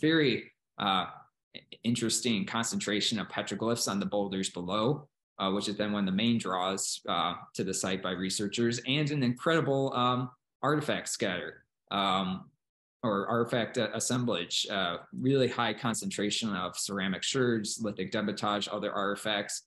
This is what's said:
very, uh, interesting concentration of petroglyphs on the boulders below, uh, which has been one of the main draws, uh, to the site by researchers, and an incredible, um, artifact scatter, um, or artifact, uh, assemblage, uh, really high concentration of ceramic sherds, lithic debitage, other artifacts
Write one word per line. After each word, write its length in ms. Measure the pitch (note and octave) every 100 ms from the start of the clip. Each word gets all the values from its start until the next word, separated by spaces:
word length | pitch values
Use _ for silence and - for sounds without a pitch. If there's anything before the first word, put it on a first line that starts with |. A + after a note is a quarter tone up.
very, 500 | D#3 D#3+ C#3+ - - _ _ -
uh, 280 | G2+ F#2+ F2 - - _ _ - - -
interesting 640 | A#2 A#2 A#2 - A#2+ G#2+ F#2+
concentration 720 | A2+ A#2 G2+ G2+ G#2 F#2 G#2+
of 100 | F#2
petroglyphs 640 | - G#2 G2 A2+ A#2 -
on 100 | G2
the 60 | F#2+
boulders 440 | G#2 G2+ F#2+ F#2+
below, 580 | F2+ F2 G#2 A2+ D3 - _ _ -
uh, 120 | G2
which 160 | G2+ G#2
has 100 | G2+
been 160 | G#2
one 120 | G#2
of 20 | F#2+
the 100 | F#2+
main 220 | A#2 A#2
draws, 600 | F#2 F#2 F#2 G2 - - A2
uh, 260 | F2+ E2 F2 -
to 120 | -
the 100 | F#2+
site 280 | F#2+ F#2+ F#2+
by 100 | F#2
researchers, 680 | F2+ F#2+ - G#2 A#2+ A#2 A#2+ -
and 240 | C#3+ D3
an 120 | D3
incredible, 680 | B2 B2 E3+ E3 C3+ C3+ C3+
um, 360 | B2 B2 B2+ C3 - _ _
artifact 460 | C3 D3+ C#3+ G2 -
scatter, 560 | - G#2 F2+ D#2+ - _ _ -
um, 580 | G2+ G2 F#2+ F#2 F#2 - _ _ _ _ _
or 260 | A#2 G2 G2
artifact, 480 | A#2 A#2 B2+ A2 B2+
uh, 120 | G#2+
assemblage, 720 | A2 - B2 B2 F2+ F2 - -
uh, 260 | G2 F2+ E2+ -
really 360 | - B2+ C#3 B2
high 260 | - A#2
concentration 800 | G#2+ A#2+ G#2+ G2 F#2+ G#2 - A2 F#2
of 220 | F2+ -
ceramic 440 | - G2 F#2+ F2+
sherds, 600 | - C3+ B2 A2+ G2+ -
lithic 280 | A2 G#2 F#2+
debitage, 560 | A2 G#2+ G2+ G#2+ G#2 G2
other 180 | G#2 G2+
artifacts 720 | G2+ G2 G2+ G#2+ G#2 G2+ -